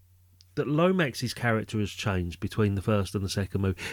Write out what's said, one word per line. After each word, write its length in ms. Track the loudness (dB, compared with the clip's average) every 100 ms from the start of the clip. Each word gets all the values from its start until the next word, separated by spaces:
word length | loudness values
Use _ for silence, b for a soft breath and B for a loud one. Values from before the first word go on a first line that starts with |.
| _ _ _ _ -10 -6
that 80 | 0
Lomax's 680 | 2 4 4 0 -2 -6
character 460 | -2 0 0 0 -2
has 100 | -2
changed 500 | -2 0 0 0 -4
between 360 | -4 2 2 2
the 60 |
first 320 | 2 0 0 -2
and 80 | -2
the 40 |
second 320 | -2 -2 0
movie. 180 | 0 0 B